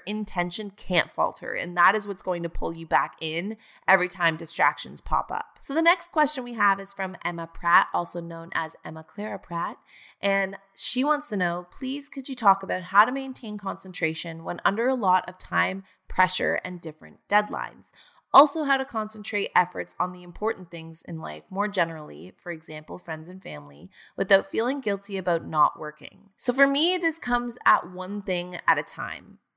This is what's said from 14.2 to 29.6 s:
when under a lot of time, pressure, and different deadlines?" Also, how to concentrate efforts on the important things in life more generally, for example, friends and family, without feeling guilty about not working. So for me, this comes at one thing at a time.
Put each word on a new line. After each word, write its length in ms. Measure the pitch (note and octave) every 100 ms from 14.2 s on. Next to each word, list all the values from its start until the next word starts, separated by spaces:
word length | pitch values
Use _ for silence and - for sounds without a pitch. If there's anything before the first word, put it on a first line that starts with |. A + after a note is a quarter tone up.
| E3+ D#3+
when 160 | E3 F3 F#3
under 220 | G3+ A#3+
a 80 | C4
lot 340 | G3+ F#3 -
of 80 | F3
time, 460 | - F3+ F3 F#3+ G3 _ -
pressure, 520 | - F3+ - E3 D#3+
and 180 | - F3+
different 380 | E3+ D3 D#3 D3+ -
deadlines?" 600 | G#3 F#3 F3 - - - - - _ _
Also, 300 | - D4 D#4+
how 140 | C#4 C4+
to 80 | C4
concentrate 680 | A3+ G#3+ G#3+ G#3 G#3 G3 F3+
efforts 400 | F3+ F#3 F3 -
on 120 | F3+
the 120 | F3+
important 480 | F3+ E3+ G#3+ - F3
things 320 | E3 D#3+ D#3+ -
in 120 | D#3+
life 240 | D#3 D#3 -
more 160 | F#3 G#3
generally, 640 | F#3+ E3 D#3+ D3+ D3 F3 -
for 160 | -
example, 460 | E3 D#3+ D#3 D3+ F3
friends 320 | - D#3 D#3+
and 140 | F#3
family, 480 | F3 D3+ C#3+ C#3+ F3+ - - -
without 320 | G3 G3 F#3+
feeling 320 | G#3+ A#3 C#4
guilty 360 | B3+ G3+ G3 F#3+
about 280 | F#3 E3+ E3
not 320 | D#3+ D3 -
working. 500 | D3+ - D3+ - F#3+ -
So 160 | -
for 140 | B3 C#4
me, 320 | C#4 E4 F#4
this 220 | E4 D4+
comes 400 | - A#3+ A#3+ A3+
at 280 | - G#3+ F#3+
one 320 | F3+ F#3 G#3
thing 340 | G3 F3+ F3+ F3+ -
at 120 | D3
a 40 |
time. 540 | D3+ - A2 D#2+ - - _ _